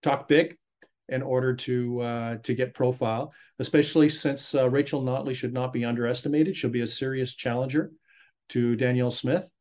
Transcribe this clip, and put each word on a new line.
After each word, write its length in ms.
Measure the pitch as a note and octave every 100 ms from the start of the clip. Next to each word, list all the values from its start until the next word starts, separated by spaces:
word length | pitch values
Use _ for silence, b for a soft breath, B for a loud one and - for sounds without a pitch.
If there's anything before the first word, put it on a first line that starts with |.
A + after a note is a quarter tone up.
talk 260 | - C#3 -
big 280 | D3 E3+ - _ _ - _ -
in 140 | C3+
order 320 | C3 B2+ B2+
to, 460 | B2+ - B2 A#2+ A#2+
uh, 360 | A#2+ A#2 A#2 A2+
to 140 | A#2
get 200 | B2 B2+
profile, 580 | - B2 B2+ A#2 A2+ D3+ b b _
especially 500 | C3+ D3+ D3+ E3 D3+
since, 440 | D3+ D3 C#3 -
uh, 140 | C#3 B2+
Rachel 340 | C3+ D3 C#3+
Notley 320 | C3 C3 C#3
should 200 | C3 B2
not 180 | B2+ B2+
be 120 | B2
underestimated. 720 | A#2 A#2+ A#2+ B2 - D3+ D#3
She'll 160 | - B2+
be 120 | A#2+
a 40 | A2+
serious 460 | - C3+ C3 B2+
challenger 580 | - B2+ A#2+ C3 C#3+ D#3 - b b b _ _
to 260 | B2+ A#2+ A#2
Danielle 360 | B2+ B2 B2
Smith 360 | A#2+ B2+ E3 F#3 _